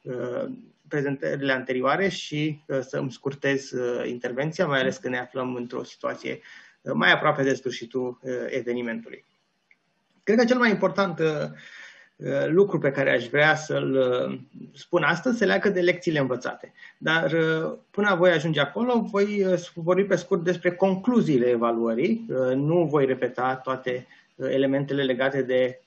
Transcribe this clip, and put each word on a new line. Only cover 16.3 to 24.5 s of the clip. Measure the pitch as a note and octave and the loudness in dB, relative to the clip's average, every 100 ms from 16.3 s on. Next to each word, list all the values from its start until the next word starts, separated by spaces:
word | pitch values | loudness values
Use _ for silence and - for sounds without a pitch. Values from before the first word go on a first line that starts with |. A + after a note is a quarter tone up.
| B2 - - - - - - | -2 -6 -10 -14 -20 -20 -8
Dar, | D#3 D#3+ E3 | -2 0 2
uh, | D#3+ D#3+ D#3+ D#3 - _ | 2 2 0 -2 -8 _
până | - G3+ F3+ | -2 0 4
voi | F3+ | 6
ajunge | D#3+ E3 D3+ | 4 2 0
acolo, | C#3 G3+ A#3+ A#3+ F#3 | 0 -2 0 0 0
voi, | G3 G#3 G3+ F#3+ | 0 0 0 0
uh, | F3 - | 0 -2
vorbi | - E3 F#3 | -6 0 2
pe | G3 F3+ | 2 0
scurt | - F#3+ | 0 -2
despre | E3+ E3+ F3+ | 0 -2 -2
concluziile | F3 G3 F#3 - A#3+ D#3 C3 B2 | 0 2 2 2 2 4 4 4
evaluării. | A#2 A#2 A#2 A#2 A2+ F3+ A3+ - | 2 2 0 0 0 0 -2 -4
Uh, | C3 B2+ C3 | -2 0 0
nu | D3 F3 D#3+ | 2 2 2
voi | D3+ C3+ | 2 2
repeta | B2+ B2 B2 B2+ C3 | 2 -2 -2 -4 -2
toate, | - B2+ B2+ B2 - - _ - | -4 -6 -4 -6 -8 -20 _ -8
uh, | |
elementele | C3 | -2